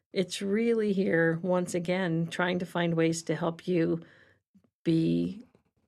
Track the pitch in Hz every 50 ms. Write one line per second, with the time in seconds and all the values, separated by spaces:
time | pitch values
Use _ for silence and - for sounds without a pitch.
0 | _ _ - - 175 175 - - 202 196 196 214 233 233 233 226 214 208 196 190
1 | 190 208 196 165 165 165 165 165 165 185 180 180 180 175 - 175 175 170 180 185
2 | 190 175 165 165 165 165 - - 180 180 180 180 180 175 - 175 175 170 165 165
3 | 165 165 165 165 - - 165 156 180 175 170 170 - - 180 170 165 170 170 165
4 | 165 - - - - _ _ _ _ _ _ _ _ _ _ _ - 165 165 165
5 | 165 165 - - - 180 190 208 - - _ _ _ _ _ _ _